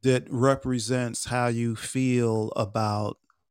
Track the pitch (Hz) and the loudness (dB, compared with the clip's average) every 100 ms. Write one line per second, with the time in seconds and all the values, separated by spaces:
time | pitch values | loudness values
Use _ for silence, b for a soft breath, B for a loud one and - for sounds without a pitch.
0 | 131 127 127 135 135 135 131 127 107 127 | 4 2 0 2 4 4 0 -4 -2 -2
1 | 120 - - 123 120 117 117 113 - 131 | -2 -6 -4 -2 0 0 -2 -4 -6 -2
2 | 131 123 117 110 110 - 104 107 107 104 | 0 2 2 0 -2 -2 -2 0 0 0
3 | 104 - _ _ _ | -4 -8 _ _ _